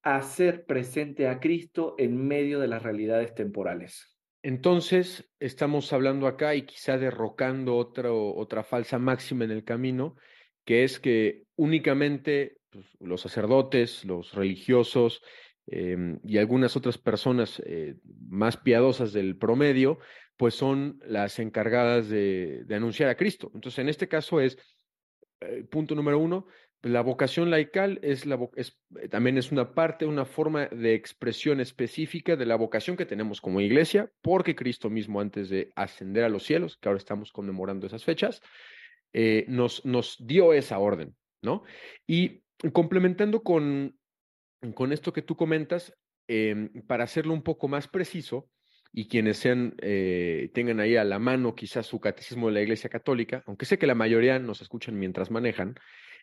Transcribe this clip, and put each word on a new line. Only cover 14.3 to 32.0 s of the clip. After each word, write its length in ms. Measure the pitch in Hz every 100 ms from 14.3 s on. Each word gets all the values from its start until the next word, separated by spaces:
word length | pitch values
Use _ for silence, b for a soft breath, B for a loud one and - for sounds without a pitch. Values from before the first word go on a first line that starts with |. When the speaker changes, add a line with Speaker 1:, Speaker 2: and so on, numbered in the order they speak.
Speaker 2:
religiosos, 920 | 101 98 92 - 123 117 131 117 - B B B B -
em, 520 | - 90 90 87 78
y 140 | 107 104
algunas 360 | 107 131 123
otras 220 | - 123 -
personas, 680 | - 104 131 123 107 - -
eh, 300 | 82 76 - - 52 58
más 280 | 95 110 117
piadosas 560 | 131 117 131 120 113
del 240 | 104 95 92
promedio, 640 | 110 123 147 131 131 165 B B B _
pues 160 | 120
son 440 | - 135 139 143 -
las 340 | - 104 101 -
encargadas 680 | 110 110 107 120 120 120 107
de, 560 | 107 101 92 85 64
de 100 | -
anunciar 360 | 104 117 107 139
a 60 | 117
Cristo. 360 | 202 - -
Entonces, 240 | 110 123 131
en 100 | 135
este 180 | 151 180
caso 320 | 156 - 160
es, 160 | 131 131 b b _ _ _ _ _ _
eh, 240 | - 117 113
punto 240 | 156 151
número 240 | 151 147 147
uno, 280 | 165 185 185 b b _
la 200 | 120 120
vocación 480 | 120 127 131 - 170
laical 480 | 160 147 190 196 190
es 220 | 143 135
la 120 | 147 131
vo-, 160 | 123 -
es, 240 | 127 _ _ -
eh, 100 | -
también 280 | 104 123 131
es 160 | 123
una 220 | 143 120
parte, 320 | - 160 160 156
una 180 | 147
forma 420 | 131 - 156 151 143
de 260 | 117 113
expresión 680 | 110 - - 120 110 151 139
específica 760 | 123 - 120 -